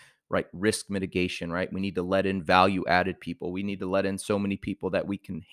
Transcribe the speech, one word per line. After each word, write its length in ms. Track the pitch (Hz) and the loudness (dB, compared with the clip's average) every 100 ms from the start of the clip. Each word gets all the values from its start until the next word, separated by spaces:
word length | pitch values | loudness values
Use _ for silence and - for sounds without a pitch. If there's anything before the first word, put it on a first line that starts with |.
| - _ - | -20 _ -2
right, 180 | 90 - | -2 -2
risk 380 | 87 107 - - | 0 0 0 -4
mitigation, 600 | 98 90 92 90 - 85 | -4 -2 0 -2 -2 -4
right? 220 | 87 92 | -4 -2
We 80 | 92 | -2
need 140 | 98 | -4
to 80 | 90 | -2
let 240 | 90 95 95 | 0 2 2
in 160 | 95 | 0
value-added 800 | 78 92 98 92 65 90 92 85 | 4 6 6 4 2 2 2 -4
people. 300 | 82 - 87 | -8 -6 -6
We 120 | 92 | -4
need 180 | 101 95 | -4 -4
to 100 | 95 | 0
let 140 | 98 | 0
in 140 | 98 98 | 0 -4
so 200 | - 101 | 0 0
many 200 | 101 98 | 0 -2
people 320 | 101 95 95 | -4 -4 -2
that 160 | 90 82 | -2 -2
we 100 | 101 | -6
can 260 | - 85 - | -6 -12 -6